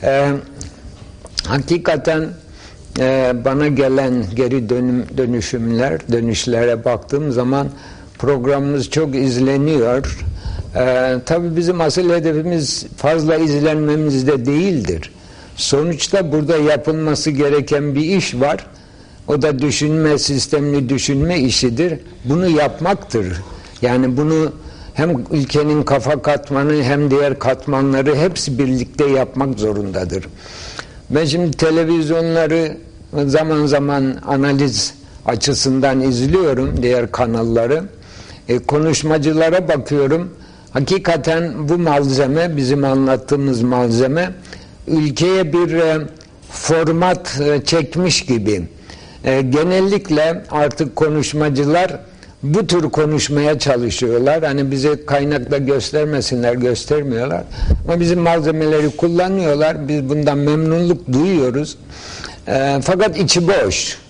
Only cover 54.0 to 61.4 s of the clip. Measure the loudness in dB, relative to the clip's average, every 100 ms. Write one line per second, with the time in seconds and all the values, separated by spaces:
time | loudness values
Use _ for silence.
54 | 0 2 2 2 0 0 0 0 0 0
55 | 0 0 2 -2 -2 -2 0 0 0 -2
56 | 0 -2 -2 0 0 2 0 0 0 0
57 | 0 -2 -2 -4 -6 -4 0 0 0 0
58 | 2 2 2 2 2 0 2 2 0 0
59 | 0 2 2 0 2 2 2 0 -2 -2
60 | 0 0 2 2 2 2 2 2 2 0
61 | 0 0 2 2